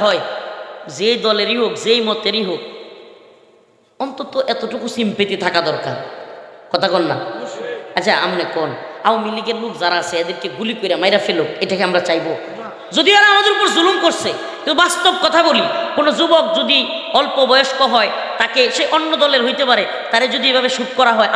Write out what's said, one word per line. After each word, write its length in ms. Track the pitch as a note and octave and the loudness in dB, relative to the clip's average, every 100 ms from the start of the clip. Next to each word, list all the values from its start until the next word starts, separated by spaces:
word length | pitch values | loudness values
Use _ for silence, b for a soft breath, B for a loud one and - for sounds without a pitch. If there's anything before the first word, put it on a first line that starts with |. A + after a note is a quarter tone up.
হয়, 180 | G#3 F3 - - - - - - E3 C#3 | 2 2 -2 -8 -10 -12 -14 -16 -14 -2
যেই 200 | G#3+ A#3 G#3+ | 0 2 0
দলেরই 320 | G#3 G3+ A#3+ | 0 0 0
হোক, 100 | G#3+ - | -2 -2
যেই 180 | G#3 A#3 | 0 2
মতেরই 420 | A3 G#3+ G3+ A3 F#3+ | 2 -2 -2 -2 -2
হোক, 120 | D#3 - - - - - - - - _ _ _ _ _ - | -6 -10 -16 -18 -20 -20 -20 -20 -20 _ _ _ _ _ -10
অন্তত 340 | C4+ - - C4 C4 | -8 -8 -6 -4 -2
এতটুকু 400 | A#3 A3+ A#3 A#3 | -2 -4 -6 -6
সিম্পেথি 480 | A#3+ G#3+ G3+ G3+ F#3 | -2 -2 0 -2 -2
থাকা 220 | F3+ E3+ | 0 0
দরকার। 340 | D#3 C#3 - - - - - - - - - | 0 -2 -4 -8 -10 -14 -16 -18 -20 -20 -4
কথা 180 | E3+ F#3+ | 0 2
কন 160 | F3+ D#3 | 2 0
না? 60 | B2 - - - - - - - - | -2 -6 -8 -10 -10 -10 -10 -8 -2
আচ্ছা, 160 | G#3 D3+ F3+ | 0 2 0
আমনে 200 | F3+ D3 D#3+ | -2 -4 -4
কন, 140 | D3+ A#2+ - - G3+ | -4 -6 -12 -2 0
আওয়ামী 220 | A3 G#3+ A3 | 0 -2 -4
লীগের 200 | G3+ G#3+ | -4 -4
লোক 100 | A3+ D#3+ | -6 -2
যারা 160 | F3 F3 | 0 0
আছে 140 | - E3+ | 0 -2
এদেরকে 300 | E3+ F3+ - - | -4 -6 -8 -6
গুলি 160 | A3+ A#3 | -6 -4
করে 160 | F#3+ D#3+ | -2 0
মাইরা 180 | F#3+ G3+ - | 2 2 2
ফেলুক, 240 | E3+ D3+ - | 0 -2 -4
এটাকে 200 | F#3+ F#3 | -4 0
আমরা 180 | F#3 F3+ F3 | 0 0 2
চাইবো? 220 | E3+ E3 D3+ - - A3 - - F#3+ | 0 -2 -6 -8 -12 -14 -14 -4 2
যদিও 180 | E4 G4+ | 6 6
এরা 100 | G#4 | 6
আমাদের 180 | G4+ G#4 F4+ | 6 4 2
উপর 120 | F4+ D#4+ | 2 2
জুলুম 220 | F4 F#4 E4 | 2 4 2
করছে, 240 | - G3 - - - | 0 -4 -4 -8 -6
কিন্তু 180 | D4 D#4 | -2 2
বাস্তব 300 | E4+ - F4+ F4+ D4+ | 2 2 0 2 2
কথা 160 | D#4+ | 4
বলি, 200 | E4 A#3 - - - C#4+ | 4 4 0 -2 -2 0
কোনো 140 | D4 A3+ | 2 2
যুবক 260 | E4 D#4+ B3 D#4 | 4 4 4 0
যদি 180 | B3+ C#4 A#3 - - | 2 0 0 -6 -2
অল্প 240 | B3+ C#4+ C#4 A#3 | 0 2 2 4
বয়স্ক 300 | C4 C4+ C4+ B3+ | 4 4 2 2
হয়, 160 | A#3 G3 - - - | 2 2 -2 -4 -2
তাকে, 220 | A3+ C4 A#3+ - | 0 2 2 2
সে 80 | D4 D#4 | 0 0
অন্য 160 | D#4+ D#4 | 2 2
দলের 180 | C#4+ C4 | 2 2
হইতে 200 | A#3+ C4 C4 | 2 0 2
পারে, 180 | A3 E3+ - - | 2 0 -6 -2
তারে 160 | A3+ B3 | 0 0
যদি 180 | B3+ C4 | 0 2
এভাবে 200 | B3+ B3 | 2 0
শুট 200 | A#3+ A#3+ - | -2 -2 2
করা 140 | A#3+ A3 | 4 4
হয়, 120 | G#3 | 2